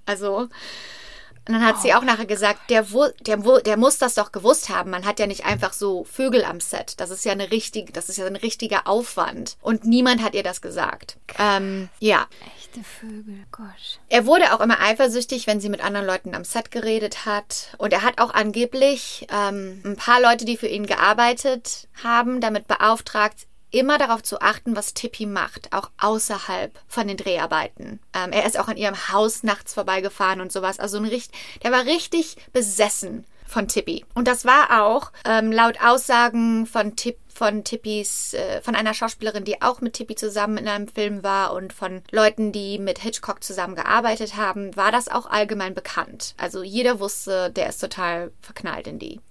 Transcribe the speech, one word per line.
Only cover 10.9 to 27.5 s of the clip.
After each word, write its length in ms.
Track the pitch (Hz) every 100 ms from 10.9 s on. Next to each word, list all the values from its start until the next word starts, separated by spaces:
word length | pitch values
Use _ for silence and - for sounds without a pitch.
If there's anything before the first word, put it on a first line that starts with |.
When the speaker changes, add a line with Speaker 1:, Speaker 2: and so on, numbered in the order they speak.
| - - - - -
Speaker 1:
Ähm, 480 | 208 196 196 190 185 -
ja. 260 | 214 170 - - - -
Speaker 2:
Echte 240 | - 233
Vögel, 640 | 202 - 220 214 208 196 202
Gott. 460 | - 202 - - - -
Speaker 1:
Er 160 | 240 233
wurde 280 | 349 330
auch 60 | 220
immer 220 | 233 -
eifersüchtig, 640 | 208 226 254 240 240 254 220
wenn 140 | 208
sie 80 | 208
mit 120 | 202
anderen 260 | 196 202 190
Leuten 280 | 185 185 180
am 80 |
Set 280 | 180 233 -
geredet 540 | 233 220 220 214 - 214
hat. 440 | 208 - - - -
Und 160 | 208
er 80 | 196
hat 160 | 240 240
auch 140 | 240
angeblich, 960 | 214 214 226 240 269 277 262 - - -
ähm, 480 | 208 202 202 190 190 196
ein 100 | 196
paar 240 | 233 247
Leute, 220 | 240 233
die 140 | 226 233
für 100 | -
ihn 200 | 208 208
gearbeitet 1000 | - 190 214 240 240 269 247 - - - -
haben, 380 | 233 233 240 254
damit 260 | 226 208 -
beauftragt, 800 | - 214 226 - 214 208 - - - -
immer 260 | 247 262 294
darauf 240 | 247 226
zu 180 | - -
achten, 360 | 202 214 233 214
was 180 | -
Tippi 320 | - 233 - 208
macht, 480 | 196 - - -
auch 160 | 196 - -
außerhalb 720 | 208 220 226 196 - 185 220 - -
von 200 | 240 202
den 100 | 190
Dreharbeiten. 840 | 196 170 165